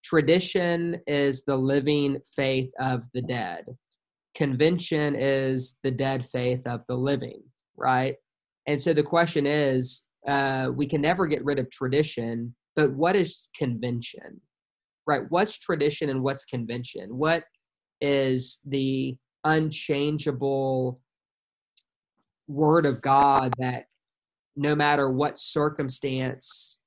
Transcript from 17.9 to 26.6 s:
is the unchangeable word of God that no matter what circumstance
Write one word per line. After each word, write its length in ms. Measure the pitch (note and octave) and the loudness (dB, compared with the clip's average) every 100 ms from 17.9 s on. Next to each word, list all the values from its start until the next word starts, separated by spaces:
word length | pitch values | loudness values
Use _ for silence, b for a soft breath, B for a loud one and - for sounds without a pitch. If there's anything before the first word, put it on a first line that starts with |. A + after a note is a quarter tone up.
| _ | _
is 600 | C#3+ C#3 C3+ B2+ B2+ - C#3+ | 0 2 2 0 -2 -8 -4
the 520 | C3+ C3+ C3+ C3+ B2+ _ _ | -2 0 -2 -4 -8 _ _
unchangeable 1600 | D#3 D#3 D#3 D3+ - C#3+ D3 D3+ D3 C3 C#3 C3+ C3+ C3 B2+ B2 _ _ _ _ _ _ _ _ - _ _ _ _ _ - | 0 2 0 -4 -4 -2 0 -2 -4 -2 -2 -2 0 0 -2 -6 _ _ _ _ _ _ _ _ -20 _ _ _ _ _ -10
word 380 | C#3+ D3+ D#3+ D3+ | 0 4 6 4
of 160 | B2 | 0
God 520 | C#3 C3+ C#3 C3+ C3 A#2+ | 4 6 6 6 2 -2
that 260 | B2+ B2 - _ _ _ _ _ _ - | -4 -4 -10 _ _ _ _ _ _ -2
no 200 | C#3+ D3 | 0 2
matter 360 | D3 D3 C3+ | 2 4 2
what 260 | C3 D3 - | 2 -2 -2
circumstance 1400 | - D#3+ D3 D3+ C#3 C3 C#3 C3 B2+ - - - | -4 0 0 -2 -6 -4 -4 -4 -4 -6 -6 -6